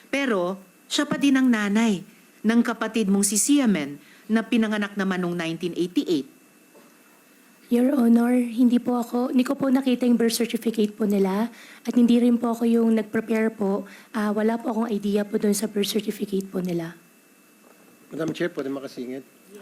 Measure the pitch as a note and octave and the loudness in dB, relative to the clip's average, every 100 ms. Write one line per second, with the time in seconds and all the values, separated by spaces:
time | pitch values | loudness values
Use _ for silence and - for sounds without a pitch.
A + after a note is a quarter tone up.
0 | - C4+ C4+ G3 F3 F#3+ - _ - - | -8 -4 -2 0 -2 -6 -14 _ -6 -4
1 | D4 D4+ C#4 C4 B3+ A3 G3+ G#3 A#3 F3 | -2 0 2 4 4 2 2 2 2 0
2 | - - - _ G#3+ A#3 A#3 A3+ A3 A3+ | -6 -20 -20 _ 2 2 2 -2 -4 -2
3 | F#3+ G3 G3+ G#3 - C#4+ A#3 E3+ C#3+ C#3+ | 2 2 2 0 2 4 4 0 -2 -10
4 | - - - A3 A3 A#3+ A3 G#3+ G3+ G3+ | -18 -20 -2 -2 2 0 0 -2 -4 -4
5 | F#3+ F3+ F3 F3 E3 E3 F3 E3 F3+ A3+ | -2 -2 -2 -4 -4 -6 -6 -4 -2 -2
6 | - D3+ - - _ _ _ - - _ | 0 -2 -2 -14 _ _ _ -20 -20 _
7 | _ _ _ _ _ _ - A#3+ C4 C#4+ | _ _ _ _ _ _ -2 2 2 4
8 | A#3 A#3 A#3+ B3 A#3+ A3+ B3 A#3+ A#3+ B3 | 4 4 4 2 0 2 2 2 0 -4
9 | A#3 A#3+ C4 C4 B3+ C#4 C4+ C4 C4+ B3 | -4 -4 0 0 0 -2 0 0 0 0
10 | B3 A#3 A#3 A3+ A3+ A3+ A3+ A3+ G#3 G#3 | 2 2 2 0 -2 -2 -2 0 -2 0
11 | G#3 G3+ F#3+ G3 A#3 - - - - B3 | 0 2 2 0 -4 -8 -20 -12 -2 2
12 | A#3 A#3+ A#3+ A#3 A#3+ A3+ A#3 A#3 A3+ A3 | 4 6 4 2 0 0 2 2 4 2
13 | G#3+ A#3 A3 A3 A3 A3 G3 G3+ G3 - | 0 -4 -2 0 -2 -2 -2 -2 -6 -18
14 | - A3 G#3 G#3+ G#3+ A#3 B3+ A3 A#3 G3+ | -10 -4 -2 0 0 0 -2 -2 -2 -2
15 | G3+ G#3 G#3 A3 G#3 G3+ A3 G#3 G3+ A3 | 0 -2 -2 0 0 0 -2 -2 -2 -2
16 | G#3 - G3+ F#3+ F#3+ F#3+ F3+ E3+ E3 - | -4 -6 -4 -4 -4 -6 -4 -4 -6 -12
17 | _ _ _ _ _ _ - - - _ | _ _ _ _ _ _ -20 -20 -20 _
18 | - C#3+ D#3+ D3+ E3+ D3+ C3+ C#3 C3 - | -14 -6 -6 -4 -6 -4 -6 -8 -10 -10
19 | B2 C3+ - _ - - | -10 -10 -14 _ -20 -20